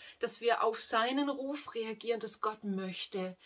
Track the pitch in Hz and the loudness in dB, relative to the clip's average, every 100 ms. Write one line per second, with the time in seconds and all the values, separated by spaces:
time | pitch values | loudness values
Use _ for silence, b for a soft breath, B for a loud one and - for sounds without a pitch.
0 | B B 233 - 233 - 226 220 - 226 | B B -4 2 4 4 4 2 2 4
1 | 233 269 285 277 269 294 - 233 220 220 | 4 4 2 0 -2 -4 -4 -4 -4 -4
2 | 226 226 214 - 214 214 208 190 185 180 | -2 -2 -2 -2 -2 -2 -2 -2 -2 -6
3 | - 196 185 180 | -4 -4 -4 -6